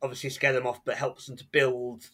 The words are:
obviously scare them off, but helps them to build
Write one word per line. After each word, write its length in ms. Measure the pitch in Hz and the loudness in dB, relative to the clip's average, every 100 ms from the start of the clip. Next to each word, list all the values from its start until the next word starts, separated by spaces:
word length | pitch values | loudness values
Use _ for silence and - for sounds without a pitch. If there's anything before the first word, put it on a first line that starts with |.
obviously 280 | 135 123 139 | -6 -4 -8
scare 220 | - 139 | 0 2
them 140 | 131 123 | 2 0
off, 160 | 120 - | -4 -4
but 120 | 117 | -2
helps 300 | 131 - - | -2 -4 -12
them 100 | - | -16
to 80 | - | 0
build 600 | 151 135 123 123 117 - | 4 4 2 -4 -10 -16